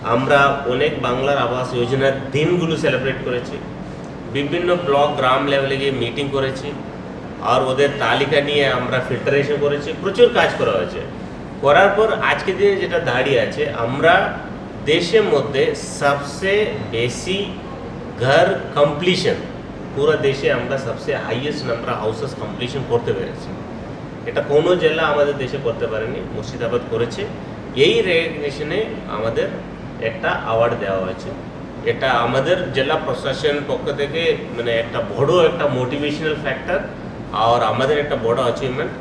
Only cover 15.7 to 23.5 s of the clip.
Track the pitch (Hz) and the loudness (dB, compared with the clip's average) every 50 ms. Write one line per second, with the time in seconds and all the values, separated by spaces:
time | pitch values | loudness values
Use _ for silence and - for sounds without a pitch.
15.7 | 143 - - - - - 151 143 143 139 143 139 - - 190 190 202 208 214 - | 0 -4 -6 -8 -6 0 2 2 2 2 -2 -6 -6 -4 0 2 2 2 2 0
16.7 | - - - - - 113 120 123 - - - 180 190 196 202 - - - - - | -2 -6 -6 -4 -2 -2 -2 -2 -2 -4 -4 -4 -2 -2 -2 -6 -6 -10 -10 -12
17.7 | - - - - - - - - - - 123 131 139 165 175 190 190 175 - - | -10 -10 -10 -10 -10 -10 -12 -12 -6 -2 2 4 6 6 6 4 2 -2 -4 -4
18.7 | - 147 147 147 147 143 175 180 180 - - 131 98 - - - - - - - | 2 2 4 4 2 0 2 2 2 2 2 0 0 0 -4 -10 -10 -12 -12 -12
19.7 | - - - - - 135 143 151 151 143 139 139 135 - - - - - 123 123 | -12 -12 -12 -8 -2 0 2 4 4 4 2 2 0 2 2 0 0 0 0 -2
20.7 | 139 131 120 120 - - - - 139 117 - 107 113 123 135 147 - - - 127 | -2 -4 -2 -4 -6 -6 -4 -4 -4 -2 -2 -4 -4 -4 -2 -4 -4 -4 -2 -4
21.7 | 117 113 - 127 120 101 104 110 110 - 110 - - - 107 101 98 98 123 120 | -4 -4 -2 -4 -4 -2 -2 -4 -2 -2 -6 -6 -6 -8 -8 -8 -6 -6 -6 -4
22.7 | - 139 131 - 120 117 - - 110 98 95 - - - - - | -4 -4 -2 0 0 0 0 0 -2 -2 -4 -6 -8 -10 -10 -10